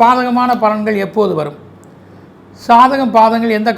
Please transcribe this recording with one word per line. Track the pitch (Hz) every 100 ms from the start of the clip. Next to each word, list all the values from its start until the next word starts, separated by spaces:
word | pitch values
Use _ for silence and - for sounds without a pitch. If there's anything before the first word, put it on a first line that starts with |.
பாதகமான | 233 254 247 247 247 240
பலன்கள் | 214 214 214 214 190
எப்போது | - 202 165
வரும், | 147 147 - - - - - - - - - - -
சாதகம் | 233 254 269 262 220
பாதகங்கள் | 220 226 226 214
எந்த | 214